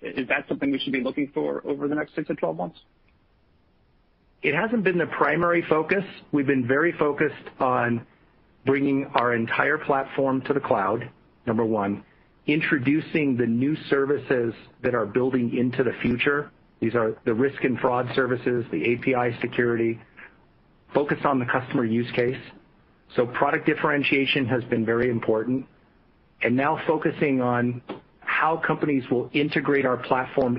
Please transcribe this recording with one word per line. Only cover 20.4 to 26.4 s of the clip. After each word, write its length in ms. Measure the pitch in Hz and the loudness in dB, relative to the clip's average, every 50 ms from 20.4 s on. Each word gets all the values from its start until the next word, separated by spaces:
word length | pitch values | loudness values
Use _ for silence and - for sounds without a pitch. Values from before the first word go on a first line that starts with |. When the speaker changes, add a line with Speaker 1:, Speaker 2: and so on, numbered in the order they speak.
| _ _ _ _ _ _ _ _ _ - - | _ _ _ _ _ _ _ _ _ -2 0
Speaker 2:
focused 320 | 139 147 - 160 147 - | 0 0 0 0 0 0
on 140 | 151 139 127 | 0 0 0
the 60 | 123 | 0
customer 380 | 120 117 131 123 - - 139 120 | 0 -2 -2 -2 -2 -2 0 0
use 280 | 110 113 117 120 120 | 2 0 0 0 0
case. 260 | - 127 120 123 131 123 - - - - - _ _ _ _ _ _ _ _ - - | 0 0 0 0 -2 -4 -8 -16 -20 -20 -20 _ _ _ _ _ _ _ _ -4 -2
So 100 | - 123 | 0 0
product 400 | 120 - - 147 143 156 151 143 | 0 0 0 0 2 2 2 2
differentiation 800 | 160 147 - - 156 147 143 135 - 147 139 135 131 - 147 135 | 0 0 2 2 0 2 2 2 2 2 2 2 2 0 0 0
has 180 | 117 127 123 131 | 0 0 0 0
been 200 | - 123 113 110 | 0 0 0 2
very 240 | 110 117 117 123 127 | 2 2 2 2 2
important. 560 | 117 113 - - 110 110 110 120 127 131 131 - _ _ _ _ _ _ _ _ _ _ _ _ _ - | 0 0 2 2 2 2 2 0 -2 -2 -4 -8 _ _ _ _ _ _ _ _ _ _ _ _ _ -2